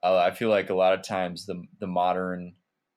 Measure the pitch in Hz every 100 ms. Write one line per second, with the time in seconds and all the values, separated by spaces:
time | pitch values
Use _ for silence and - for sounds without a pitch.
0 | 90 92 90 92 117 104 92 92 92 95
1 | - 98 90 87 - 90 87 - 98 90
2 | 87 90 92 90 90 87 _ _ _